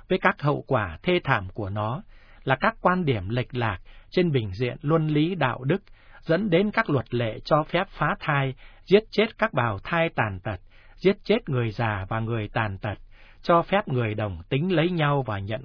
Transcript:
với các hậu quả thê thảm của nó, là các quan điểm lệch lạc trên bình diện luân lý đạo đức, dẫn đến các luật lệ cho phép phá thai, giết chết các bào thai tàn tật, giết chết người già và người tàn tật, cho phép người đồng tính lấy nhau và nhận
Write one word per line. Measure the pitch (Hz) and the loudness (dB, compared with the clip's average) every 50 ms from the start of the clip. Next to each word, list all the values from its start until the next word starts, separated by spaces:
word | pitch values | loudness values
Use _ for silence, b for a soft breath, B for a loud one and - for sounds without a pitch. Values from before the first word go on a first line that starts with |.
| b b | b b
với | 185 190 | 0 2
các | - - - - | 2 2 2 2
hậu | - 147 139 131 - - | -2 -2 -2 -2 -2 -2
quả | 135 117 104 87 80 - - | 0 0 0 -2 -8 -6 -2
thê | - 180 175 - | 0 0 0 2
thảm | - 131 110 95 92 - | 0 -2 0 -2 -6 -8
của | - 107 95 | -8 -8 -6
nó, | 101 107 104 107 123 170 - b b b b b b b b | -4 -4 -4 -4 -4 -6 -10 b b b b b b b b
là | 139 135 | -2 -2
các | - - 214 220 - | 0 0 -2 -2 2
quan | - 185 180 185 180 | 2 2 2 2 2
điểm | 143 123 107 92 98 | 0 0 0 -2 -4
lệch | 113 127 117 - - | -2 -4 -4 -4 -4
lạc | 123 120 110 95 90 b b b b b b | -4 -2 -2 -4 -4 b b b b b b
trên | - 185 180 170 | 0 2 2 2
bình | 143 131 110 101 92 | 2 0 -2 -2 -4
diện | 101 127 123 120 - | -4 -4 -4 -4 -4
luân | - 143 160 165 156 156 | -2 2 2 2 2 2
lý | 151 151 151 170 196 | 2 2 2 2 0
đạo | 175 143 127 117 - 123 | 0 0 -2 -2 -2 -2
đức, | 135 165 196 - - b b b b b b | 0 0 -2 -2 -10 b b b b b b
dẫn | b - 160 175 214 214 | b 0 0 2 2 4
đến | 165 170 202 214 | 4 4 4 2
các | - 226 220 - | 0 0 0 2
luật | 147 127 110 - - | 0 0 0 -2 -2
lệ | 120 120 113 110 120 - | -2 -2 -2 -6 -6 -2
cho | - 165 151 156 | 2 2 2 2
phép | - - 170 - - | 0 -2 -2 -2 -4
phá | - - 160 147 196 - | -4 -2 -2 -2 -2 -2
thai, | - - 147 143 135 135 131 b b b b b b | -2 0 0 0 0 -2 -4 b b b b b b
giết | - 175 208 214 - | 4 4 4 4 4
chết | - - 214 220 - - | 0 0 0 0 0 -2
các | 220 220 - | -2 0 0
bào | 147 120 117 101 95 - | 0 0 0 0 -2 -4
thai | - 170 165 165 165 | -2 0 0 0 0
tàn | - - 120 107 98 92 - | 0 0 -2 -2 -2 -6 -6
tật, | 110 107 - - b b b b b b | -8 -8 -8 -10 b b b b b b
giết | b - 185 196 - - | b 2 2 2 2 2
chết | - 202 247 - - | 0 0 0 0 -2
người | 143 123 120 113 | -2 0 0 -2
già | 101 - 120 110 107 98 92 95 | -2 -2 -2 -2 -2 -2 -4 -4
và | 117 113 | -4 -4
người | 113 110 117 113 107 104 - | -2 -2 -2 -4 -4 -4 -2
tàn | 120 113 107 98 92 | -2 -2 -2 -4 -6
tật, | - 110 95 - - b b b b b b b | -6 -6 -6 -8 -12 b b b b b b b
cho | b - 175 170 | b 4 4 4
phép | - - 185 202 - - | 4 2 0 0 0 0
người | 139 123 120 110 104 | -2 -2 0 -2 -2
đồng | 104 110 104 92 82 85 - | -2 -4 -4 -4 -8 -6 -4
tính | 135 139 156 190 185 | -2 -2 0 2 2
lấy | 151 156 180 | 2 2 2
nhau | 180 165 151 143 143 139 127 110 | 0 0 0 0 0 0 -2 -2
và | 107 98 | -4 -6
nhận | 98 98 110 117 135 | -6 -6 -8 -8 -8